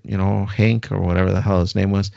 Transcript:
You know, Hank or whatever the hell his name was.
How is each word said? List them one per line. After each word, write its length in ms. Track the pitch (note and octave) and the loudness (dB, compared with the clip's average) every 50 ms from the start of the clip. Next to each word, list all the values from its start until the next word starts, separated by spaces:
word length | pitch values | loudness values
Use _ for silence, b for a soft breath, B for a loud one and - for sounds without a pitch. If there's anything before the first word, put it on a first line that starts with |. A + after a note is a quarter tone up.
| - | -8
You 120 | - - | -6 -4
know, 300 | F#2+ F#2+ G2 G2+ G2+ G2 | -2 0 0 0 0 -2
Hank 460 | G2+ G2+ - G#2+ A2 A2+ A#2 A2+ - - | -4 -2 0 2 2 2 0 -2 -4 -4
or 80 | G2 | -2
whatever 320 | F#2 F2+ F2 F2+ F#2 F#2 F#2+ | -2 0 0 2 2 2 2
the 80 | F#2 | 0
hell 200 | F#2+ G2+ G2 F2+ | 0 2 2 2
his 140 | F2 F2+ - | 2 0 0
name 160 | G2+ G2 G2 | 0 0 0
was. 220 | G2 G2 G2+ G#2 - | 2 0 -2 -2 -4